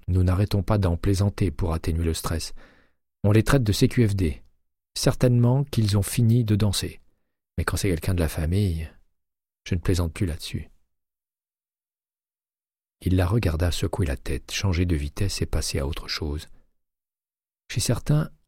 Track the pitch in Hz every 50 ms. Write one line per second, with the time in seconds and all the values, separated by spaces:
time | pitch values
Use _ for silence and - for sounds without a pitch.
0 | - 92 90 92 90 90 92 95 104 - - 101 90 - 110 104 95 87 85 -
1 | - 101 98 92 101 101 - - 104 90 - - 95 82 82 82 - 82 80 82
2 | 82 82 78 - - - 82 78 - - - - - - _ _ _ _ _ _
3 | _ _ _ _ - - 104 110 107 - 139 143 117 101 95 - 131 - - 127
4 | 117 101 101 95 90 73 69 - - - _ _ _ _ _ _ _ _ - -
5 | - 135 - - 131 123 120 120 120 120 127 143 143 - - 117 110 101 104 104
6 | 98 - - 127 117 113 113 123 117 101 104 98 104 101 95 - - 85 - -
7 | - _ _ _ _ _ _ _ _ _ _ - 80 - - 87 - 98 85 80
8 | - 98 92 87 80 78 - 82 78 80 90 101 104 92 82 80 82 80 - -
9 | _ _ _ _ _ _ _ _ _ _ _ _ - - 98 85 - - 92 87
10 | 85 82 - - 104 85 78 - - - - 80 78 - _ _ _ _ _ _
11 | _ _ _ _ _ _ _ _ _ _ _ _ _ _ _ _ _ _ _ _
12 | _ _ _ _ _ _ _ _ _ _ _ _ _ _ _ _ _ _ _ -
13 | - 87 92 92 90 85 107 120 - 85 80 80 90 87 - - - - - -
14 | 87 - - - - - 65 64 - - - - - 98 85 82 92 87 85 71
15 | 73 71 - - 104 - - - - - - - - - - 78 69 71 85 -
16 | - - - - 82 71 73 78 - - - - - _ _ _ _ _ _ _
17 | _ _ _ _ _ _ _ _ _ _ _ _ _ - - 113 - - 120 -
18 | - - 147 151 156 - - _ _